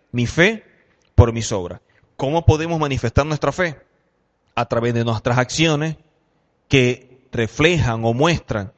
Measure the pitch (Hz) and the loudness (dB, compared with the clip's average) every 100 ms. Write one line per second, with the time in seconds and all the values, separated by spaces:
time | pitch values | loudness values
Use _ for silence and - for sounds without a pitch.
0 | _ 120 120 - 180 220 - _ _ _ | _ -4 -2 4 2 2 -8 _ _ _
1 | _ - 120 117 110 104 87 87 _ _ | _ 4 4 2 -4 -6 -6 -12 _ _
2 | _ - 135 160 - 156 165 165 147 131 | _ -6 -2 0 2 2 0 -4 -2 -2
3 | 117 - 147 151 143 139 180 - _ _ | -2 -2 -2 -2 -2 -2 -4 -6 _ _
4 | _ _ _ _ _ - 120 117 120 117 | _ _ _ _ _ -6 -2 -2 0 0
5 | 117 113 - 120 123 - 160 147 156 151 | -2 -2 0 0 -2 0 0 0 -4 -8
6 | _ _ _ _ _ _ _ 139 123 123 | _ _ _ _ _ _ _ 2 2 -2
7 | - - _ 113 110 - 156 175 123 113 | -10 -20 _ -6 -6 0 0 2 0 0
8 | 113 117 160 160 - 110 98 | -2 2 0 0 -4 -8 -8